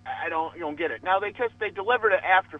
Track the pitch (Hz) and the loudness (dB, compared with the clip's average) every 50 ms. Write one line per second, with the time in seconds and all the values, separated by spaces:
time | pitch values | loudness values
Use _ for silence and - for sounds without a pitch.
0 | - - - - 156 165 165 160 160 160 156 160 170 151 151 147 170 151 120 110 | -12 -10 -8 -6 -6 -4 -2 -2 -4 -4 -6 -8 -8 -8 -6 -4 -4 -4 -4 -4
1 | - 180 190 196 208 202 202 - 247 226 - - 214 202 170 202 190 220 247 233 | -2 2 2 2 0 -2 -4 -4 -4 -4 -4 -4 -8 -6 -6 -4 0 0 2 2
2 | 220 214 190 180 - 175 185 185 190 - - 147 | 4 4 2 2 4 4 4 4 4 2 -6 -16